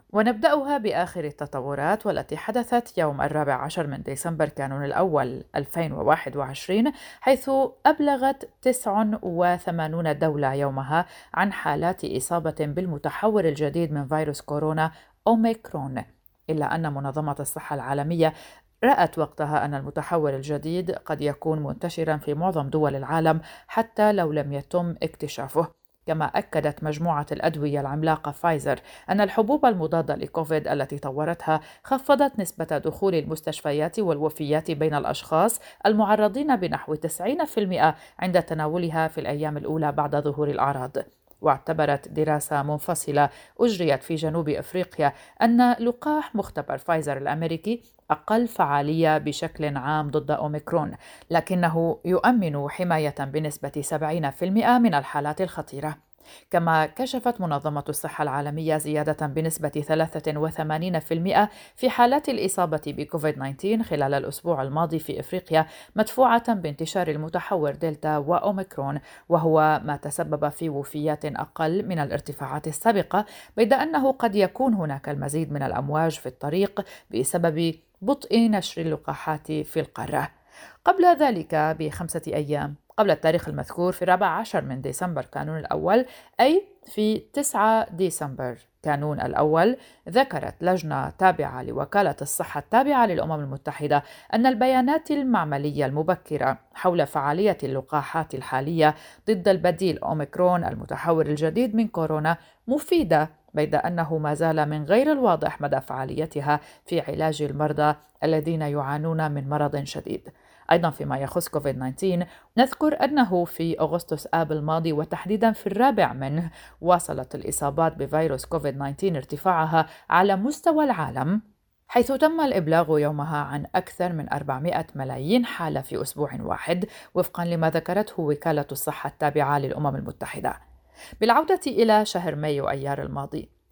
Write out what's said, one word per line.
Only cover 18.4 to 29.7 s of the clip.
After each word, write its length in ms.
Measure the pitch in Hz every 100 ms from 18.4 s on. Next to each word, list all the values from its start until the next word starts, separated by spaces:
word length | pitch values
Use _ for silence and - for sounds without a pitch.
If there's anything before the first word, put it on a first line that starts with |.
| - - _ -
رأت 360 | 240 - 170 -
وقتها 460 | 151 - 147 151 147
أن 80 |
المتحور 640 | 143 139 156 - 170 151 135
الجديد 560 | 139 147 151 175 175
قد 300 | - - 156
يكون 420 | 143 143 160 156
منتشرًا 540 | 143 143 175 165 160 151
في 160 | 147
معظم 360 | 147 185 165 139
دول 260 | 156 147 135
العالم 460 | 135 160 160 160 - - -
حتى 460 | - 226 - 214
لو 180 | 202 165
لم 220 | 151 143
يتم 420 | 143 139 180 175 160
اكتشافه. 800 | 156 - 151 - 135 151 165 _ _ _ -
كما 180 | 160 143
أكدت 580 | - - 160 147 -
مجموعة 420 | 151 151 170 147 147
الأدوية 480 | - 165 156 147 143
العملاقة 500 | 135 143 160 156 147
فايزر 480 | 143 170 156 139 139 - - -
أن 120 | 196
الحبوب 440 | 196 - 214 294
المضادة 500 | 254